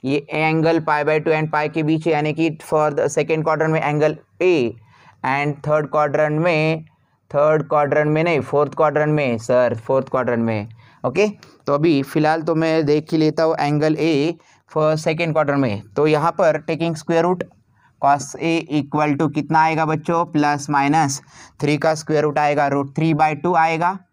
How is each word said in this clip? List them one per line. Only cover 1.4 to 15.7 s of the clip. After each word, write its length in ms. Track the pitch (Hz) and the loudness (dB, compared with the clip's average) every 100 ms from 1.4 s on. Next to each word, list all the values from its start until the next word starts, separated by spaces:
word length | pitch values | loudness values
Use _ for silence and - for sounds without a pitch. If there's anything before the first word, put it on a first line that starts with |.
| 156 | 0
पाई 160 | 151 151 | -2 -2
के 140 | 156 | -2
बीच 240 | 151 160 165 | -2 0 0
है, 60 | |
यानी 200 | 151 151 | 0 -2
कि 180 | 151 165 | -2 -2
for 400 | 156 - 156 151 | -4 -4 0 0
the 140 | 147 | 0
second 340 | 147 156 156 160 | -2 -2 -2 -2
quadrant 300 | 160 156 156 | 0 0 0
में 120 | 156 | 0
एंगल 360 | 139 147 151 160 _ _ | -2 0 0 -2 _ _
A 280 | 180 165 117 104 - _ - _ 131 | 2 2 0 -6 -20 _ -20 _ -4
and 380 | 139 143 143 | -2 -2 -4
third 200 | 151 156 | -2 -2
quadrant 460 | 147 151 147 147 151 | 0 0 0 2 0
में, 540 | 151 175 156 156 160 160 _ _ _ _ | 2 0 2 0 -2 -8 _ _ _ _
थर्ड 320 | 147 151 156 | 0 2 2
क्वाड्रेंट 440 | 156 151 147 147 151 | 2 0 2 2 2
में 180 | 151 | 2
नहीं, 160 | 175 156 | 2 0
फोर्थ 340 | 117 143 143 | 0 0 0
क्वाड्रेंट 340 | - 156 147 151 | 2 0 2 0
में 300 | 151 135 117 | 0 0 -2
सर, 360 | 117 123 123 | 0 2 2
फोर्थ 340 | 113 - 135 131 | -2 -2 -2 0
क्वाड्रेंट 360 | 131 127 117 | -4 -2 -2
में। 240 | 113 107 107 - - _ 131 | -2 -4 -6 -16 -20 _ -4
ओके, 220 | 143 208 202 - _ - | 0 -2 -2 -20 _ -2
तो 80 | |
अभी 280 | 143 165 143 | 0 2 2
फ़िलहाल 400 | 135 156 151 160 | 0 0 2 0
तो 120 | 160 | 0
मैं 320 | 160 160 160 151 | 0 0 0 2
देख 200 | 151 156 | 0 0
ही 60 | 160 | 0
लेता 240 | 156 151 | 0 2
हूँ 140 | 160 160 | 0 0
एंगल 340 | 147 147 156 | 0 0 0
A 380 | 151 156 147 156 165 _ _ _ 156 | 0 0 0 0 -4 _ _ _ -2
for 200 | 156 156 | 0 0
second 320 | 165 160 165 | -2 -2 -2
quadrant 300 | 156 143 143 | 0 0 0
में। 240 | 131 | 0